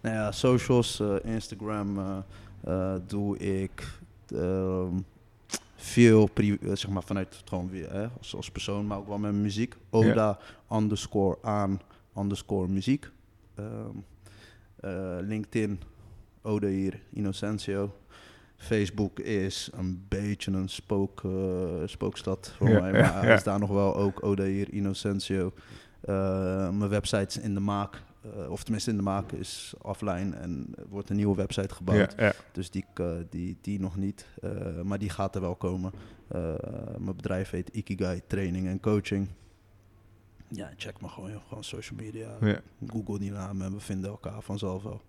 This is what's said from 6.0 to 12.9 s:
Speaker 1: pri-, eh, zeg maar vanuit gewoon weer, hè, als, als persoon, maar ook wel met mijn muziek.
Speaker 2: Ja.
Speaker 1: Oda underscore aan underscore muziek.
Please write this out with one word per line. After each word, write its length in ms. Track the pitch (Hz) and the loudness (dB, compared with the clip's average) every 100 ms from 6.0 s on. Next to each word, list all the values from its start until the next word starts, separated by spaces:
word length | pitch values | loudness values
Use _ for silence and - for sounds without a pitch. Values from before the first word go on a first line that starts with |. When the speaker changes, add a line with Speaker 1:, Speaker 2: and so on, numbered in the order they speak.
| 120 110 104 | 12 12 8
Speaker 1:
pri-, 320 | - 104 101 | 6 4 4
eh, 60 | 95 | 0
zeg 140 | 98 98 | -2 -2
maar 120 | 98 | -4
vanuit 400 | - 98 92 - | -2 -4 -4 -10
gewoon 260 | - 92 90 | -8 -6 -4
weer, 220 | 92 78 | -6 -6
hè, 140 | 98 110 123 | -6 -6 -8
als, 180 | - - | -12 -10
als 140 | - | -8
persoon, 360 | - - 101 104 | -8 -4 -2 -2
maar 120 | 101 | -4
ook 100 | 101 | -4
wel 100 | 104 | -4
met 120 | 104 | 0
mijn 120 | 101 | 2
muziek. 320 | 104 101 120 - - | 2 2 -2 -4 2
Speaker 2:
Ja. 80 | 113 | 6
Speaker 1:
Oda 400 | 113 117 107 101 - - - | 8 8 4 2 -6 -20 -4
underscore 680 | 110 107 104 - 104 98 - | 0 2 0 0 2 2 2
aan 380 | 113 104 101 95 - - _ - | 0 0 2 -2 -4 -20 _ -4
underscore 500 | 101 98 - 98 92 | -2 -2 -2 0 2
muziek. 420 | 98 95 | 0 2